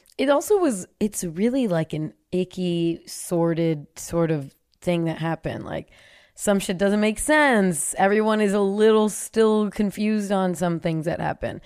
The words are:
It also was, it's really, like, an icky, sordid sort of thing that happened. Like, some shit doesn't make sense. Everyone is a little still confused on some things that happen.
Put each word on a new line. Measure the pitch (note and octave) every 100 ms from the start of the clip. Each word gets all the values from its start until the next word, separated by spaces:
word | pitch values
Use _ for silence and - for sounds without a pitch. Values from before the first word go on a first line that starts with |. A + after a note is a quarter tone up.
| _ -
It | C4+
also | C#4+ E4+ G#4
was, | D#4+ F#3+ - -
it's | G#3 -
really, | F3 D#3+ A#3 C4+ A3+
like, | E3 D#3
an | D#3 D#3 - -
icky, | F3+ F3+ F#3 F3+ E3+ E3+ E3 -
sordid | - - E3+ E3+ E3 E3 D3+ - -
sort | - E3+ D#3+
of | D3+ C3+ _ _ _
thing | F3+ E3+
that | E3 D#3+
happened. | E3 D#3 C#3+ -
Like, | - D#3 - _ - - _
some | - G#3+ G3
shit | G3 F3
doesn't | G3 G#3
make | G#3+ G#3+
sense. | - D4+ C#4+ A3 F#3+ D#3 - -
Everyone | G3 G#3 G#3+ G#3+
is | G3+
a | G3+
little | G3 G#3 A3 A3 G#3+
still | - - A3+ A3 G#3+ G3+
confused | - G3+ - G#3+ G#3+ G3
on | G3 F#3
some | D#3 F3 E3
things | E3+ D#3+ E3
that | -
happen. | D#3 - A#2 -